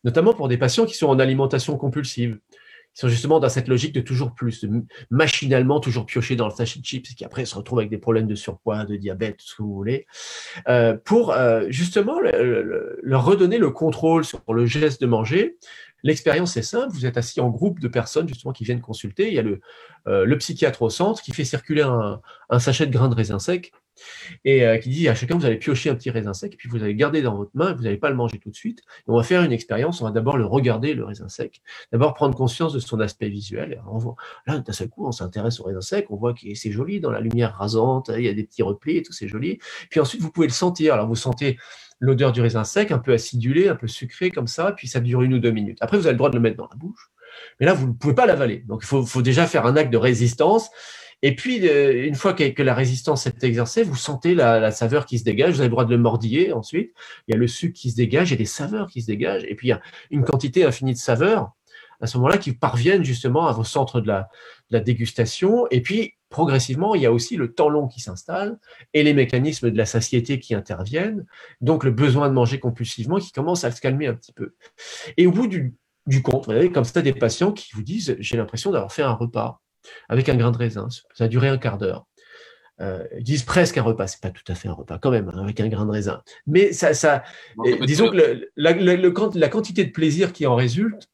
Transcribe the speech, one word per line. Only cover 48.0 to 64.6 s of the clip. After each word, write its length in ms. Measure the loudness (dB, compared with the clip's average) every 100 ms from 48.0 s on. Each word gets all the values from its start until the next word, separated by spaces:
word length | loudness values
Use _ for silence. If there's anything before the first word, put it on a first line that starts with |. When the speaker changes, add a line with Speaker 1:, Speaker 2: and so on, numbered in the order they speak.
| 0
Speaker 1:
pas 100 | 4
l'avaler. 380 | 4 4 0 -4 -8
Donc, 120 | -10
il 60 | -2
faut, 180 | -2
faut 160 | 0 0
déjà 240 | 2 4
faire 220 | 4 2 4
un 80 |
acte 180 | 2 2
de 40 | 4
résistance. 760 | 4 4 0 4 4 4 0 -18 -20 -20 -20 _
Et 140 | 0
puis, 340 | 0 -2 2 4
euh, 380 | 4 4 2 -2
une 80 |
fois 180 | 0 -2
que, 160 | 2 0
que 140 | 2
la 100 | 2
résistance 540 | 2 0 0 -2 -2 -2
est 160 | -2
exercée, 400 | 0 0 0 0
vous 120 | 0
sentez 380 | -2 -6 -2 2
la, 260 | 4 6 4
la 120 | 2
saveur 340 | 0 0 0
qui 140 | 0 -2
se 40 |
dégage, 300 | 0 2 2
vous 60 | 4
avez 80 | 2
le 60 |
droit 120 | 2
de 60 | 2
le 100 | 4
mordiller 520 | 4 2 0 0 0
ensuite. 380 | -2 -4 -6 -6 _ -20 -18 -2
Il 60 |
y 20 |
a 20 | 0
le 100 | 0
sucre 320 | 0 -6 -4
qui 120 | -4
se 40 |
dégage, 340 | 0 2 2 2
il 20 |
y 20 |
a 40 | 0
des 80 |
saveurs 420 | -2 -6 -6 -6 -6
qui 160 | -8
se 20 |
dégagent, 380 | -6 -4 -2 -4
et 100 | -6
puis 140 | -4 -2
il 20 |
y 40 |
a 80 | -2 -4 -20 -6
une 140 | -2
quantité 420 | 0 0 0 2
infinie 280 | 2 2 -4
de 40 | -2
saveurs, 540 | 0 2 2 2 -2 _ _ -20 -20 _
à 80 | -4
ce 100 | 0
moment-là, 220 | 4 2
qui 120 | 0
parviennent 500 | -4 -2 2 2 2
justement 420 | 0 -2 0 0 0
à 40 |
vos 120 | -2
centres 380 | -2 -2 -2 -2
de 60 | 0
la, 220 | -2 -4 -16 -20 -20